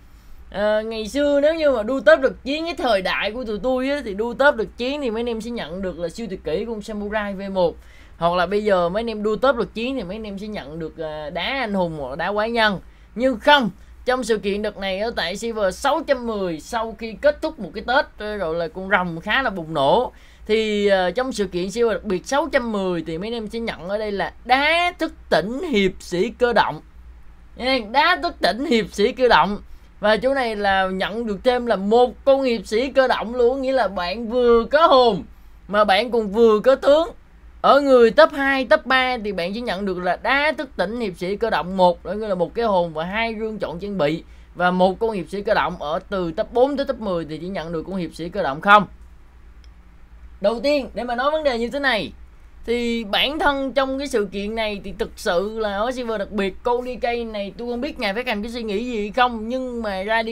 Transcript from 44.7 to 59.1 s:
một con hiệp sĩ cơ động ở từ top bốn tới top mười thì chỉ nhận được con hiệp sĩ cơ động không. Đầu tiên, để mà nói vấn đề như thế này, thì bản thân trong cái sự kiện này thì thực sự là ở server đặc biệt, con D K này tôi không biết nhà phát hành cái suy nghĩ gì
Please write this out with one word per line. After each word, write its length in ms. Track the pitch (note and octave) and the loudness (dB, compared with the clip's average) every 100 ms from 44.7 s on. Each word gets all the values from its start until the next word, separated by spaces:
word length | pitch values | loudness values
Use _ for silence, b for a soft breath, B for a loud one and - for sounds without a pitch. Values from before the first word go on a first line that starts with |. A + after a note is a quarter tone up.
một 280 | F3+ F#3 F#3 | 4 2 2
con 120 | A3+ | -2
hiệp 180 | G#3 E3 | -4 -6
sĩ 120 | G3+ | -6
cơ 120 | G3+ | 0
động 280 | F#3 C#3+ F3 | 0 0 -4
ở 180 | D3 E3+ - | -6 -6 -4
từ 220 | G3 F3 | -4 -4
top 200 | D#3+ D#3+ | -4 -2
bốn 240 | A#3+ C4 C#4 | 2 2 2
tới 80 | C#4 | -4
top 140 | B3 | -4
mười 260 | G#3+ F3 D3+ | -4 -4 -6
thì 120 | D#3 | -8
chỉ 100 | E3+ | -8
nhận 260 | G3 D#3+ | -8 -6
được 100 | E3+ D#3 | -6 -6
con 80 | F#3+ | -6
hiệp 200 | E3 - | -6 -8
sĩ 140 | E3+ | -8
cơ 140 | G3+ | -4
động 180 | D3 C#3+ | -4 0
không. 240 | G3+ G#3 G3+ - - - - - - - - - - - - - - - | 6 6 6 -4 -20 -20 -20 -20 -20 -20 -20 -20 -20 -20 -20 -20 -20 -4
Đầu 180 | G3+ A3+ | -2 0
tiên, 260 | C4+ D4 A#3 | 0 0 0
để 100 | F#3+ | -6
mà 120 | A#3+ A#3+ | -6 -2
nói 160 | C#4 | 0
vấn 120 | D#4 | 0
đề 160 | D4+ A#3 | 0 -2
như 100 | A#3 | -2
thế 100 | C4+ | -2
này, 320 | C#4 A3+ C3+ - - - - - - | 0 0 -2 -10 -20 -20 -20 -14 -4
thì 380 | A#3+ A#3+ A#3 | -2 0 -4
bản 360 | G#3 G3 G#3+ D#4 | -2 0 0 0
thân 340 | E4+ C#4 C4+ | 0 0 -2
trong 260 | C#4 C4+ C4+ | -2 -2 -2
cái 80 | C#4+ | -2
sự 200 | B3+ G3+ | -2 -2
kiện 240 | F#3+ G3+ A3+ | -6 -6 -4
này 260 | A3 G3+ | -4 -6
thì 100 | G3 - | -10 -8
thực 120 | G#3 - | -8 -4
sự 440 | G#3+ F3 G3+ A3 | -2 0 -2 -4
là 180 | G#3+ G3+ | -4 -2
ở 140 | A#3 | -2
server 280 | B3+ A#3 A3 | -4 -4 -4
đặc 120 | G3 | -4
biệt, 240 | G3+ G3 F#3+ | -2 -4 -2
con 220 | B3 A#3+ B3+ | -2 -2 -2
D 20 | A#3 | -4
K 260 | A#3+ A#3+ A3+ | -4 -4 -6
này 220 | G#3+ G3+ F3+ | -8 -8 -8
tôi 100 | A#3+ | -8
không 100 | A#3+ | -6
biết 180 | C#4+ - | -6 -4
nhà 140 | A3 | -4
phát 140 | G3 B3+ | -4 -4
hành 160 | G#3 | -4
cái 80 | A#3 | -6
suy 120 | A#3+ | -8
nghĩ 220 | A3 G3 B3 | -4 -4 -4
gì 260 | A#3 G#3 | -4 -4